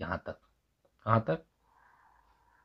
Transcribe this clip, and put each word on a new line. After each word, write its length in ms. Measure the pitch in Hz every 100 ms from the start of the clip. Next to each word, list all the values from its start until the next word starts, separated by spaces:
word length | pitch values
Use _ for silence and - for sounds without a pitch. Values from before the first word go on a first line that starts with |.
यहाँ 160 | 82 90
तक। 200 | - - _ _ _ _ _ _ 107
कहाँ 140 | 113
तक, 220 | 113 160 - _ _ - - - - - _ _ _ _